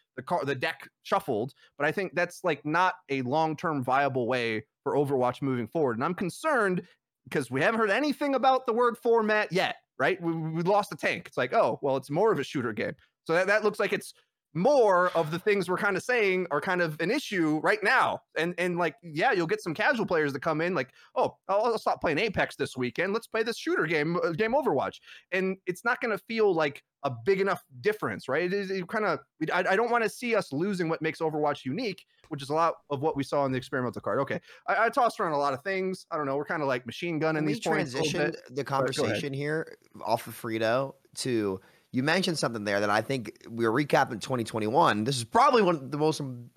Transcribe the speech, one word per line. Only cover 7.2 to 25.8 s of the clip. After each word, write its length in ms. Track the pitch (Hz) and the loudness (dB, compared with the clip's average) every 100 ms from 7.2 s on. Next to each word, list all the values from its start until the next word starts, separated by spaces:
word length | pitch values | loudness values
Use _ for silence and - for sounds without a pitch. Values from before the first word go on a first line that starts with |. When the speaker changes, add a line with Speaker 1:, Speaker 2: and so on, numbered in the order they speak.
| - | -6
Speaker 1:
'cause 200 | 156 123 | -4 -2
we 100 | 135 | 0
haven't 200 | 185 226 | 2 2
heard 100 | 208 | 2
anything 440 | 220 294 - 294 | 2 0 0 0
about 300 | 262 262 262 | 2 4 2
the 80 | 262 | 2
word 240 | 226 240 220 | 2 2 2
format 560 | 240 226 214 214 202 | 4 4 4 2 2
yet, 240 | 180 135 - _ - | 2 0 -2 _ 0
right? 200 | 143 185 | 0 2
We, 100 | 170 | -2
we 300 | 165 160 160 | -4 -4 -2
lost 260 | 170 208 196 | 2 2 0
the 80 | 160 | -4
tank. 280 | 190 123 - | -4 -4 -6
It's 100 | - | -4
like, 160 | 131 | 0
"Oh, 260 | 226 165 180 | 2 2 2
well, 160 | 143 131 | 0 -2
it's 120 | 127 | -2
more 220 | 156 220 | 0 2
of 60 | 156 | 2
a 60 | |
shooter 280 | 127 139 120 | -2 -4 -4
game." 220 | 107 101 - _ _ | -4 -6 -6 _ _
So 100 | - | -2
that, 120 | 165 190 | 0 2
that 140 | 208 | 2
looks 160 | 208 - | 2 0
like 140 | 202 | -2
it's 220 | 196 - - _ _ _ 156 | -2 -6 -20 _ _ _ 0
more 520 | 233 285 214 175 180 165 | 4 6 6 6 4 2
of 160 | 156 | 0
the 60 | 170 | -2
things 280 | 214 202 175 | 0 0 0
we're 80 | 175 | 0
kinda 240 | 202 180 | 0 -2
saying 460 | - 247 196 185 175 | 0 0 2 0 0
are 80 | 147 | -2
kind 200 | 190 180 | 0 0
of 160 | 165 151 | 0 0
an 100 | 165 | -2
issue 480 | 277 - 190 156 151 | -2 -2 0 2 2
right 180 | 165 214 | 2 2
now. 380 | 208 247 139 92 _ - | 2 2 2 -2 _ -4
And, 160 | 170 175 | -2 -2
and, 220 | 180 175 | -2 0
like, 160 | 170 - | -2 -4
yeah, 300 | 170 151 233 | -10 0 2
you'll 160 | 226 165 | 2 0
get 120 | 214 | -2
some 140 | 180 | -4
casual 320 | 151 240 247 196 | -2 0 0 0
players 260 | 165 147 | 2 0
that 100 | 135 | 0
come 180 | 165 156 | -2 0
in 160 | 170 170 | 0 -2
like, 160 | 131 - - 262 | -4 -10 -8 -2
"Oh, 200 | - - - | -2 -2 -2
I'll, 160 | 196 | 0
I'll 140 | 247 214 | 0 0
stop 220 | 220 - | -2 -2
playing 180 | 175 147 | 0 0
Apex 360 | 220 175 139 | 0 0 -2
this 220 | - 135 127 | -2 -6 -4
weekend. 360 | 123 - 190 | -4 -2 -2
Let's 140 | 220 - | -2 -4
play 160 | 220 | -4
this 160 | 226 - | -4 -4
shooter 260 | 320 349 | -2 0
game, 320 | 156 160 156 170 | 0 0 0 0
uh, 80 | 170 | 0
game 220 | 165 220 | 0 0
Overwatch." 480 | 277 254 135 95 - - - - | 2 2 0 0 -6 -18 -20 -6
And 240 | 185 190 190 - | -2 -2 -4 -6
it's 180 | 175 | -4